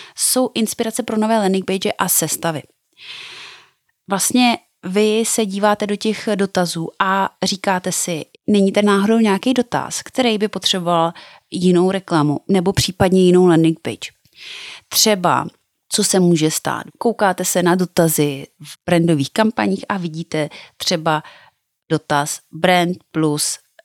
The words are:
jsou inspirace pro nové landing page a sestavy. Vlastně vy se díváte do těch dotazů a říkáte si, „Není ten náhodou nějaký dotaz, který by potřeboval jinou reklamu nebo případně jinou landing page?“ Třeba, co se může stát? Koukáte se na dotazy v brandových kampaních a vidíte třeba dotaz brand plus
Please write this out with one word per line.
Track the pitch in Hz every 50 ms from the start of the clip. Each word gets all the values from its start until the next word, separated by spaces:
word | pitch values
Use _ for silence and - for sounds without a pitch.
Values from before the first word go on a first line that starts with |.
| - - -
jsou | - - - - 254 254 240 -
inspirace | 226 220 208 - - 233 226 - -
pro | 226 - 226
nové | 220 214 220 226 220
landing | 202 190 190 190 180
page | - 190 196 - 208 - -
a | 196 170
sestavy. | - - 165 151 - - - 170 156 143 - _ _ _ _ _ _ - - - - - - - - - - - - - - _ _ _ _ _ _ _ _ -
Vlastně | 196 180 - - - 247 247 240 220 - _ _ _ _ -
vy | 185 185 208 214 214 214 226 226
se | - - 233 220
díváte | 190 190 202 208 208 208 - 208
do | 202 208
těch | 208 - 214 202 - - 226 208
dotazů | 185 196 190 - 185 175 165 - 165 165 - - -
a | - 190 190 196 190 - - _
říkáte | - - 196 185 - 202 185 180 - 190
si, | - - - 180 170 143 - - _ _ _
„Není | - 208 202 190 196
ten | - 208 208
náhodou | 208 196 196 202 220 226 226
nějaký | 220 208 190 196 - 254 262
dotaz, | 254 233 - - 135 135 143 - -
který | - - - 262 247 233 214 196
by | 214 208
potřeboval | - 165 - - 196 185 170 175 175 165 165 170 - - - - - - _ _
jinou | - 185 180 185 175 170 185 190
reklamu | 196 190 - - 175 156 147 147 139 - - -
nebo | 196 - 175 196
případně | 196 - - - 180 - 196 180 185 185
jinou | 180 180 180 180 185
landing | 180 165 160 160 160 160 -
page?“ | - 120 104 - - - - _ _ _ _ - - - - - - - - - - _
Třeba, | - - - 220 208 180 175 160 131 127 160 - - _ _ _ _ _ _ -
co | - 220 202
se | - - 185
může | 175 175 170 151 156 160
stát? | - - - 143 - 117 - - - -
Koukáte | - 233 - - 214 185 180 - 180
se | - - 180
na | 175 170 180
dotazy | 185 180 - - 180 165 160 156 156 147 147 135 135 143 - _ -
v | 151 - - - _
brandových | 175 175 170 165 170 160 139 135 -
kampaních | - - 220 220 - - 208 196 190 190 - -
a | 202
vidíte | 185 170 160 156 165 165 - - 156 147 147 - - - - _
třeba | - - - 185 160 156 165 156 151 - - - - - _ _ _ _ _ _ _ _ -
dotaz | 160 151 - - 147 143 147 147 - - _ _
brand | 160 160 175 180 180 180 175 175 180 - _ _
plus | - 160 160 151 147 147 - - - - _ _ _ -